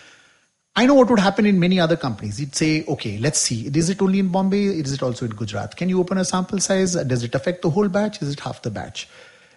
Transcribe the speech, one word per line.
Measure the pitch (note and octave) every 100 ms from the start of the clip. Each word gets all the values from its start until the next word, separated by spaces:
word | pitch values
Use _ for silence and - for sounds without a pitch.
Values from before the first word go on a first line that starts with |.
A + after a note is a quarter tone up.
| - - _ _ _ _ _ -
I | B3+
know |
what | C#4+ B3
would | A#3
happen | F#3+ G3
in | G#3 F#3+
many | F3+ F#3
other | D#3+ E3
companies. | C3 G#2 G#2+ G2+
You'd | C#3+
say, | - D#3 D#3 D#3+
"Okay, | C#3 A2+ G#2
let's | C3+ D3+
see. | - A2+ -
Is | D3 E3
it | F#3+
only | G3 G3
in | F#3+
Bombay? | F#3 G3 G3+ G3+
Is | D#3+ C#3
it | C3+
also | C3 A#2
in | A#2+
Gujarat? | G#2 A2 G#2 G#2 -
Can | F3+
you | F#3
open | F3+ F#3+
a |
sample | F3+ F#3 F#3 G3
size? | - F#3+ F#3+
Does | F3 D3 B2
it | A#2+
affect | C3 - F3
the | E3+
whole | D#3+ G#3
batch? | G3 G#3 G#3
Is | C#3+
it | C#3+
half | B2 -
the | A#2+
batch?" | G2 C#2 - - - - - _